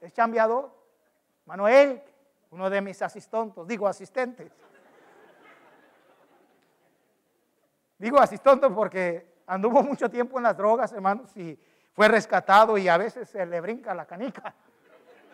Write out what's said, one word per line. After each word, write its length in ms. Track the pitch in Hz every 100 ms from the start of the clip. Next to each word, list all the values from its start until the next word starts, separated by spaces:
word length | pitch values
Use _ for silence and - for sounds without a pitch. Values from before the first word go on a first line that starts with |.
es 120 | 170
chambeador. 580 | - 226 226 220 240 277 _ _ _ _ _ _ _
Manuel, 580 | - 180 208 269 285 247 - _ _ _ _
uno 180 | 170 190
de 100 | 196
mis 220 | 196 180
asistontos, 680 | 185 202 - 220 220 190 170
digo 180 | 220 202
asistentes. 640 | 180 190 262 247 233 165 _ _ _ _ _ _ _ - _ - _ _ _ _ _ _ _ _ _ _ _ _ _ _ _ _ _ _ _ _ _ _ _ _ _
Digo 200 | 214 277
asistontos 540 | 220 202 269 269 269
porque 720 | 196 196 185 180 170 - _ -
anduvo 360 | 190 214 269
mucho 260 | 269 269 240
tiempo 300 | 240 240 262
en 60 |
las 120 | 240 185
drogas, 360 | 208 233 226
hermanos, 440 | 226 190 214 254 208
y 220 | 170 143 _ _ _
fue 160 | - 214
rescatado 720 | 220 - 190 190 196 220 208
y 100 | 180
a 80 | 170
veces 320 | 220 254 208
se 160 | 202
le 160 | 175 170
brinca 320 | 175 240 226
la 140 | 175 147
canica. 480 | 175 254 - 196 - _ _ _ _ _ _ _